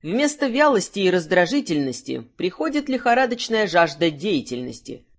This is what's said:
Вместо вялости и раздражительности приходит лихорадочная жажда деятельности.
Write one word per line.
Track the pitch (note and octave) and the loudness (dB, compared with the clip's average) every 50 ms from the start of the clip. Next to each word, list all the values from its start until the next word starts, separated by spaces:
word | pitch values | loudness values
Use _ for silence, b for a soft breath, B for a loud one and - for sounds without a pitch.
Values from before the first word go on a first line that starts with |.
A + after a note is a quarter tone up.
| - | -6
Вместо | D3+ F#3+ B3 D4 C#4+ C#4+ - D4 | -4 -2 0 0 0 0 -2 -4
вялости | C4 A3+ C4+ D4+ D4+ C4 G3 F3 - - G3+ | -2 2 2 4 4 4 2 -2 -2 -4 0
и | F#3+ F#3 | 2 2
раздражительности | F3+ F3+ E3 D3+ F#3 F3+ F3 E3 B3 C#4+ C#3+ - D#3+ D3 C#3 C3+ B2 - - C#3 C3 B2+ A2+ _ _ | 2 2 0 2 2 2 2 4 0 -2 0 0 -2 0 0 -2 -4 -8 -8 -8 -8 -8 -10 _ _
приходит | _ E3 F3+ - - D#4 D#4+ C#4 D4 D4 C4 | _ -4 -4 -4 -4 -4 -2 -2 -2 -2 -2
лихорадочная | C4 A#3+ - B3 A#3 B3+ C4+ A#3+ B3 A#3 - - A3+ A3 G#3+ | -4 0 2 2 4 4 2 0 0 -6 -4 -2 0 0 0
жажда | F#3 D#3+ F3 E3+ D#3+ D3 D3+ E3+ E3 | 2 4 4 4 2 2 0 0 0
деятельности. | D3+ C#3 D#3 G#3+ F#3 C#3 - - B2 B2 B2+ B2 A#2 - _ - A#2+ B2 _ _ _ | 0 -2 -2 -2 -2 -2 -2 -4 -8 -8 -8 -10 -12 -14 _ -14 -16 -16 _ _ _